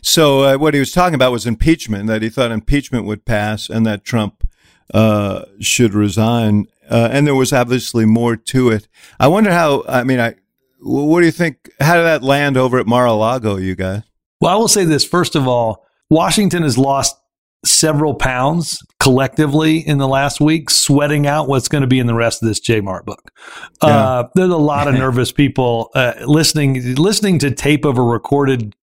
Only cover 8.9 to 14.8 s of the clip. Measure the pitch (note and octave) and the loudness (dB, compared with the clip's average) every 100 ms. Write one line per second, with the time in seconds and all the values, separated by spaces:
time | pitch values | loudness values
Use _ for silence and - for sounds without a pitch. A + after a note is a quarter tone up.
8.9 | _ - _ C3+ F#3 G#3+ F3 D#3+ C3+ - | _ -20 _ 2 4 2 2 2 0 -2
9.9 | B2+ B2+ C3 A#2 - _ _ _ _ - | -2 0 0 -2 -4 _ _ _ _ -6
10.9 | C3 D3 E3+ E3+ D#3 E3+ E3 - _ C#3+ | -2 2 4 2 2 -4 -4 -20 _ 2
11.9 | E3+ E3+ D#3 B2+ C#3 C#3+ C3 C3 B2 G#2+ | 2 2 0 0 0 2 0 2 0 0
12.9 | B2 B2 A2 A2 C3 A2 G2 F#2+ F2+ F#2 | 2 2 2 0 -2 -4 -4 -6 -6 -6
13.9 | G2+ - _ _ _ D#3+ G3 A3+ G#3+ | -6 -10 _ _ _ 0 2 2 2